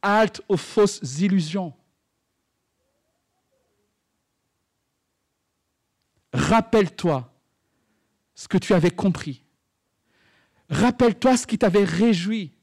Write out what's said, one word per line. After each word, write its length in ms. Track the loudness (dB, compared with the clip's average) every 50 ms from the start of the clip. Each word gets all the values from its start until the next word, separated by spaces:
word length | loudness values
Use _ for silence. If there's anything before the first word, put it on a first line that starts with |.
Halte 400 | -2 0 2 2 2 0 -2 -10 -6 _
aux 80 | -4
fausses 640 | -4 -4 -4 2 2 2 2 2 -4 -12 -10 -6 -2
illusions. 560 | 0 2 2 2 0 0 -4 -6 -8 -8 -12 _ _ _ _ _ _ _ _ _ _ _ _ _ _ _ _ _ _ _ _ _ _ _ _ _ _ _ _ _ _ _ _ _ _ _ _ _ _ _ _ _ _ _ _ _ _ _ _ _ _ _ _ _ _ _ _ _ _ _ _ _ _ _ _ _ _ _ _ _ _ _ _ _ _ _ _ _ _ _ _ _ _ _ _ _ _ _ _ _ _ _
Rappelle-toi 1000 | -4 -4 0 2 2 2 2 2 2 0 0 0 -4 -4 -2 -2 -2 -2 -4 -10 _ _ _ _ _ _ _ _ _ _ _ _ _ _ _ _ _ _ _ _ _
ce 120 | -20 -14 -4
que 100 | -4 -2
tu 160 | 0 2 0
avais 180 | 2 2 2
compris. 520 | 0 0 -2 -2 -2 -2 -6 -12 -14 -14 _ _ _ _ _ _ _ _ _ _ _ _ _ _ _ _ _ _ _ _ _ _ _ _ _ _
Rappelle-toi 680 | -2 0 0 0 2 2 2 0 0 2 0 2 2
ce 100 | 2 -2
qui 120 | -4 -4 0
t'avait 260 | 0 2 2 2 2
réjoui. 720 | 2 0 2 2 2 2 2 -2 -4 -6 -6 -8 -10 _ _